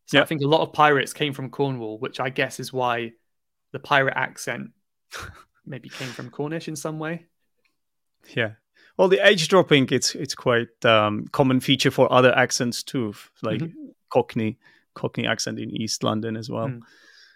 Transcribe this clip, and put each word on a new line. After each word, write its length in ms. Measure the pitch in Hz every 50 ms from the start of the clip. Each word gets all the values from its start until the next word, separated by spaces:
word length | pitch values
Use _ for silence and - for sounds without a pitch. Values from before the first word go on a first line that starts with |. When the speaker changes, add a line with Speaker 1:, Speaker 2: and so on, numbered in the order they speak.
| _
Speaker 1:
So 120 | - -
I 40 | 139
Speaker 2:
Yeah. 40 | 151
Speaker 1:
think 160 | - 165 143
a 60 | 139
lot 140 | 139 156 160
of 100 | 165 -
pirates 400 | - - 151 151 147 135 - -
came 220 | - - 151 147 135
from 160 | 139 135 117
Cornwall, 500 | - - 143 139 131 120 113 107 107 110
which 200 | 127 120 - -
I 80 | 127 135
guess 300 | 135 156 135 - - -
is 100 | 127 117
why 420 | 127 127 127 123 117 120 117 113 113 _ _ _ _ _ _ _ _ _ _ _
the 80 | - 123
pirate 340 | - - 143 139 135 135 -
accent 560 | 127 131 131 - - - 131 120 135 135 - _ _ _ _ _ _ _ _
Speaker 2:
<laughs> 540 | - - - - - - - _ _ _ -
Speaker 1:
maybe 240 | 160 135 120 131 135
came 180 | - - 135 123
from 180 | 113 - 127 120
Cornish 380 | - - 143 151 160 165 160 160
in 60 | 156
some 200 | 151 - 160 156 156
way. 260 | 156 156 170 165 _ _ _ _ _ _ _ _ _ _ _ _ _ _ _ _ _ _ _ _ _ - -
Speaker 2:
Yeah. 180 | 123 117 107 110 _ _ _ _ _ _ _ _
Well, 140 | - 185 185
the 100 | 190 196 202
H 220 | 202 214 175 156 -
dropping, 400 | 202 185 156 - 156 135 131 -
it's, 240 | 135 123 - - -
it's 200 | - 151 - -
quite, 500 | - - 131 120 117 120 - _ _ -
um, 420 | 117 113 107 107 104 104 110 117 - -
common 260 | - 139 131 127 127
feature 320 | - - 135 127 - 135
for 180 | - - 127 - 131
other 200 | 127 127 123 -
accents 460 | 131 123 - - - 127 120 - - -
too, 260 | - - 135 113 104
f-, 220 | 101 - - _ _ -
like 180 | 120 110 110 113
Speaker 1:
Mm-hmm. 280 | 160 165 208 311 294 - - _ _ -
Speaker 2:
Cockney, 480 | - 131 117 - - 120 110 110 120 _ _ _ _ _ _ _ -
Cockney 340 | - - 127 - 123 117
accent 320 | 113 113 - - 117 113 117
in 100 | 113 113
East 320 | - - 113 110 - - 131
London 340 | 117 110 107 113 113 110
as 120 | 117 110 127
well. 200 | 120 113 113 131
Speaker 1:
Mm. 120 | 123 117 117 _ _ _ _ _ _ _ _ _ _